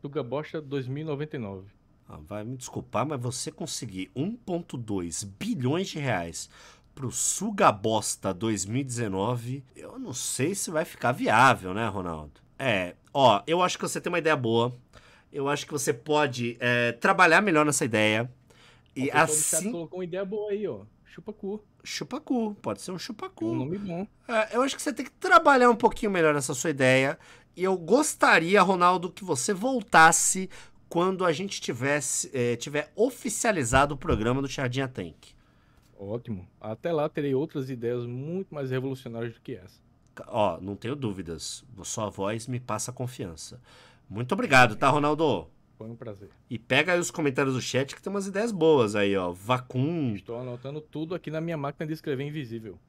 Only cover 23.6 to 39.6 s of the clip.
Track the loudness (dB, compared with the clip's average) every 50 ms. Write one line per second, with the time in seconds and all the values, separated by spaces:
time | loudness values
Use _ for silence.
23.6 | -4 -4 -6 -6 -6 -8 -8 -8 -8 -10 _ _ _ -2 -2 -2 -2 0 0 0
24.6 | 0 0 -2 -4 -6 -6 -4 -6 -8 -10 _ _ 4 8 8 8 10 8 6 8
25.6 | 8 6 6 6 2 0 0 2 -2 0 2 4 4 4 4 4 0 -2 -6 -2
26.6 | -2 -2 2 4 6 6 6 6 4 2 -2 -4 -10 -20 -20 -20 _ _ _ -2
27.6 | 0 0 0 0 2 4 4 6 6 2 2 2 6 6 6 6 6 6 6 6
28.6 | 6 6 6 6 6 6 6 4 0 -6 -8 -10 -4 -4 -2 -2 0 -2 -2 0
29.6 | 0 -2 -2 -2 -2 6 8 10 10 10 8 6 2 2 0 -2 -4 -8 -10 -18
30.6 | -20 -20 _ _ _ _ 0 0 2 2 0 0 0 0 0 0 -4 -6 -6 -8
31.6 | -6 -6 -6 -2 0 0 0 0 -2 -2 -4 -4 -6 -4 -2 -2 0 0 0 -2
32.6 | -6 -4 -4 -4 -4 -4 _ 0 0 0 0 -6 -8 -6 -6 -2 0 0 0 0
33.6 | 0 2 4 4 4 4 0 -6 -2 -2 0 2 2 0 0 0 -2 -4 -4 -4
34.6 | -4 -4 -2 -2 -4 -4 -6 -10 -10 -10 -12 _ -20 -20 _ _ _ _ _ _
35.6 | _ _ _ _ _ _ _ -16 -10 -8 -8 -8 -8 -8 -10 -10 -10 -16 _ _
36.6 | -12 -12 -12 -6 -4 -2 -2 0 -2 -2 _ -4 -2 0 0 0 -2 -2 -6 -8
37.6 | -6 -6 -8 -4 -4 -4 -2 -2 -6 -6 -8 -8 -8 -6 -8 -8 -8 _ -10 -8
38.6 | -6 -4 -4 -4 -4 -4 -8 -8 -10 -12 -8 -8 -8 -8 -8 _ _ -14 -14 -14